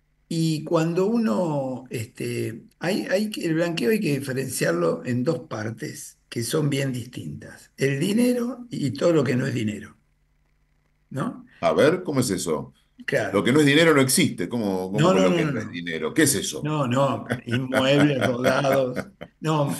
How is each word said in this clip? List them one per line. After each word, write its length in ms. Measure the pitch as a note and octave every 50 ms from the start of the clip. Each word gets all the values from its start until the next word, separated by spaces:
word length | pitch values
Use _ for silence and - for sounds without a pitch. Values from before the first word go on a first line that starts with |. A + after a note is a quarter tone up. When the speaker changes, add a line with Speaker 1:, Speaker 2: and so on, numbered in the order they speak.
| _ _ _ _ _ -
Speaker 1:
y 360 | E3 E3 E3 D#3+ D#3 D3 -
cuando 440 | - E3+ D#3+ D#3+ E3+ E3+ F3+ F#3+ G#3
uno, 800 | A#3 A#3+ A3 A3+ G#3+ F#3+ F3+ D#3+ D3 C#3+ C3 C3 B2+ B2+ - -
este, 760 | - A#2+ G#2+ - - - B2 A#2+ A#2+ A#2+ A#2 A2+ A2 - - - _ -
hay, 280 | D3+ E3+ G3+ - - -
hay 200 | F#3 G3 G#3+ G#3+
que, 160 | G#3+ - A3
el 100 | E3+ D#3
blanqueo 360 | D#3+ E3+ E3+ D#3+ E3 - A3+
hay 80 | A3 G#3
que 200 | - D3+ C#3+ C#3
diferenciarlo 840 | - - B2+ C3+ - B2+ A2 - D3 - E3+ E3+ E3+ E3 E3 - -
en 180 | B2+ A#2+ B2 B2
dos 240 | E3 D#3+ - - -
partes 720 | - A2 G#2+ A2 A2+ - - - - - - - - _ _ -
que 140 | - B2 A#2
son 260 | - - D#3 D3 C#3+
bien 220 | C3 C#3 C#3 C3+
distintas. 800 | B2 B2 A2 - - - - - C#3+ - - - - - - - _ -
El 220 | C#3 C#3 C#3 C#3
dinero 680 | E3 G3 G3+ A#3 B3 B3+ B3 A#3+ A#3+ A#3+ C4 - - -
y 220 | - - D3 C3+
todo 220 | - - - F3 E3
lo 100 | D#3 C3
que 120 | B2+ B2+
no 120 | B2 C3+ C3+
es 60 | A#2+
dinero, 440 | B2+ A2 G#2+ G#2 F#2+ - - - _ _ _ _ _ _ _ _ _ _ _ _ _ _ _ _ _ _ _ _ _ _ -
¿no? 360 | - C3 E3+ B3+ - - - - - -
Speaker 2:
A 120 | - E2 D#2
ver, 300 | F2 A#2 D3+ F3 F#3 -
¿cómo 160 | - D3 C3
es 100 | B2+ A#2
eso? 440 | F#2+ E2 - E2+ D#2 D2 - - - _ _ _ _ - -
Speaker 1:
Claro. 340 | - D3 B2+ G#2+ G2 F#2+ G2+
Speaker 2:
Lo 40 | A2+
que 80 | A#2
no 100 | C3 D#3
es 40 | D3+
dinero 280 | C#3 C#3 D#3 E3+ E3 D3+
no 80 | C#3
existe. 460 | C3 B2 - F#3+ D#3+ G#2+ - - F2+ F2
¿Cómo, 440 | A#2 A#2+ G#2+ G2+ F#2+ F#2 F#2 F#2+
cómo 80 | G2 A#2+
Speaker 1:
No, 80 | D#3 F#3
Speaker 2:
con 80 | F#3 F#3+
Speaker 1:
no, 120 | F#3 F#3
Speaker 2:
lo 60 | F3+
que 100 | E3 -
Speaker 1:
no, 60 | -
Speaker 2:
no 80 | B2+ A2+
es 60 | G#2
Speaker 1:
no. 60 | -
Speaker 2:
dinero? 420 | - F2 F2 E2+ E2 D#2 D#2 D#2 -
¿Qué 100 | - D#3
es 120 | - -
eso? 260 | F#2+ - - - D2+ D3
Speaker 1:
No, 240 | D3+ D#3 D3+ C#3 A#2+
no, 380 | B2 C3+ C#3 C3+ A#2+ G#2 - - A#2 A#2 -
inmuebles 720 | A#2+ A2+ B2+ C3+ B2+ C3 - C3 C3+ C#3+ C#3+ C#3+ D3 C#3 B2
Speaker 2:
<laughs> 60 | - -
Speaker 1:
rodados. 800 | B2 A#2+ B2+ C3 C3 C3+ C#3+ C3+ C3+ C3+ C3 B2 B2 - - - - - - - _ _
No, 360 | D#3+ D#3 D#3+ D3+ C#3+ - -